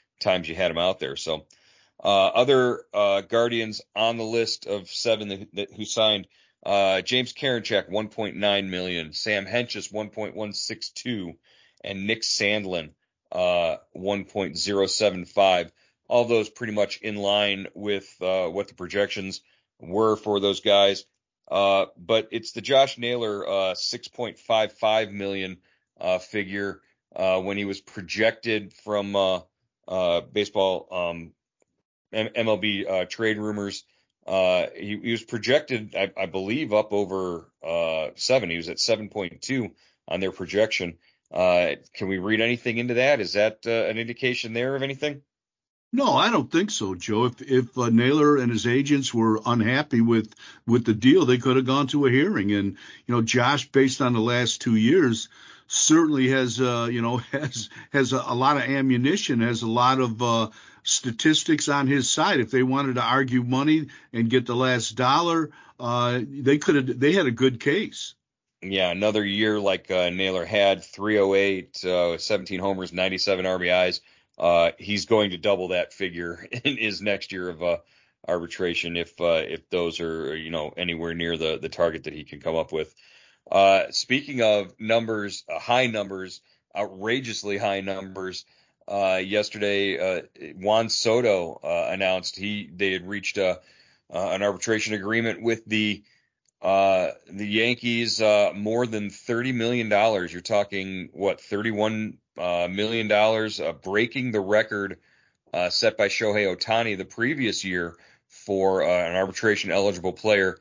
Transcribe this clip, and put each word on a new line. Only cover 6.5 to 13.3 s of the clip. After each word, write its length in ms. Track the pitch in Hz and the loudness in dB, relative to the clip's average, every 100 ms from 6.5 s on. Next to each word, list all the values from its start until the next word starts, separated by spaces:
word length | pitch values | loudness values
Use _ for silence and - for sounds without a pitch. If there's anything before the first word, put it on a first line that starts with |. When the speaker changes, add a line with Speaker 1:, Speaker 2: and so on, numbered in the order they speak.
| _ | _
Speaker 1:
uh, 360 | - 101 98 95 | -2 2 2 2
James 320 | 92 123 123 | 0 -2 -2
Karinchak, 560 | - 143 120 104 104 87 | -4 -2 -2 0 -2 0
one 180 | 98 107 | -4 -4
point 300 | - 104 78 | -6 -6 -2
nine 340 | 101 101 95 | 0 2 0
million, 420 | 90 92 87 80 | -4 -4 -4 -6
Sam 340 | 78 - 104 95 | -8 -2 -2 -2
Hentges, 460 | 120 120 107 - | -4 -4 -8 -8
one 180 | 104 104 | -8 -8
point 260 | 113 104 - | -8 -10 -8
one 160 | 107 | -8
six 380 | 101 - 110 - | -8 -10 -10 -12
two, 420 | - 127 113 90 76 _ _ _ _ | -12 -6 -6 -6 -12 _ _ _ _
and 240 | - 98 98 | -10 -6 -4
Nick 160 | 110 | -2
Sandlin, 680 | - - 101 107 95 90 78 _ _ _ - | -2 0 0 0 -2 -6 -6 _ _ _ -10